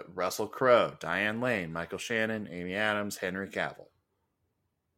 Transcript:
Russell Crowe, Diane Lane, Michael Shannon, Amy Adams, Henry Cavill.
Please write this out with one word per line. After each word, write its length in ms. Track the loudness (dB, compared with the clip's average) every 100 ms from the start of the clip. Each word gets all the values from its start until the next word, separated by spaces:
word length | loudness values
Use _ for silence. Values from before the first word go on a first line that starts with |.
| -8
Russell 340 | -4 -2 -2 -4
Crowe, 480 | 2 8 8 6 0
Diane 400 | -2 0 0 0
Lane, 320 | 0 0 -2
Michael 280 | -4 -6 -6
Shannon, 480 | -2 0 0 -2 -6
Amy 220 | -8 -4
Adams, 440 | 0 0 0 -2 -4
Henry 300 | -4 -4 -4
Cavill. 400 | -4 -4 -6 -18 _ _ _ _ _ _ _ _ _ _